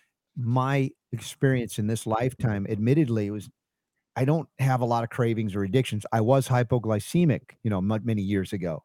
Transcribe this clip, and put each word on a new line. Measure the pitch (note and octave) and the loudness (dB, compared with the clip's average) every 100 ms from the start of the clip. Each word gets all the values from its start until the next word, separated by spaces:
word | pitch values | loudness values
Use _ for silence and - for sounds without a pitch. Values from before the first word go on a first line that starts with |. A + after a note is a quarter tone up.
| _ _ _ - | _ _ _ -6
my | A#2 B2+ C3 C#3 C3 - - | -2 0 0 0 -2 -6 -12
experience | A#2 - - C#3 C3 A2+ - | -12 -10 -2 2 2 -2 -4
in | G#2 | -2
this | A2+ - | -2 -2
lifetime, | A2 B2+ - A#2+ G#2 G2+ | -2 -2 -2 -2 -2 -2
admittedly, | G#2+ A2 D3 C3+ A2+ G2+ | -2 2 2 2 0 -2
was | G#2 G2 _ _ _ _ _ _ - | -6 -10 _ _ _ _ _ _ -2
I | C3 | 0
don't | D#3+ - - | 0 -2 -2
have | C3 B2+ | 0 2
a | A#2+ | 2
lot | A#2+ | 0
of | A2+ | 0
cravings | - A#2 A2 A2 G2+ | 0 0 0 -2 -2
or | |
addictions. | G2 C3 B2+ G#2+ - | 0 2 0 -4 -2
I | A2+ | 0
was | A2 C3+ B2+ | 4 4 4
hypoglycemic, | B2 A#2+ B2+ A2 G#2+ - E3+ F3 F#2+ - - | 0 2 0 0 -2 0 2 2 2 -4 -8
you | A2+ | -2
know, | G2 | 0
mu-, | F#2+ A2 | 0 0
many | A#2 G#2+ | -2 -2
years | F#2+ G2+ F#2 | 0 -2 -2
ago, | G2+ E2+ D2+ | -4 -4 -6